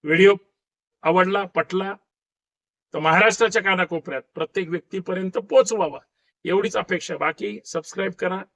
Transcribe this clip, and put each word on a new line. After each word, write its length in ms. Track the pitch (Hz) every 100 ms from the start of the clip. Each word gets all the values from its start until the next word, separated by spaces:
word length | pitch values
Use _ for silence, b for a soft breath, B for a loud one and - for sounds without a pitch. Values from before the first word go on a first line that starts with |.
व्हिडिओ 300 | 151 165 196 202 _ _ _ _ _ _
आवडला, 400 | 156 180 185 202 190
पटला 480 | 165 156 185 190 202 _ _ _ _ _ _ _ _ _
तर 40 | 156
महाराष्ट्राच्या 640 | 160 165 214 - 220 214
कानाकोपऱ्यात 600 | 196 185 175 165 - 135 -
प्रत्येक 340 | - 160 - 170
व्यक्तीपर्यंत 720 | 170 _ 190 175 185 190 233
पोचवावा 580 | 196 262 - 220 160 135 _ _ _ _
एवढीच 320 | 175 190 202 208
अपेक्षा, 400 | - 180 - 160
बाकी 420 | 151 160 202 208 -
सबस्क्राईब 460 | 170 - 190 190
करा 280 | 180 185 185 196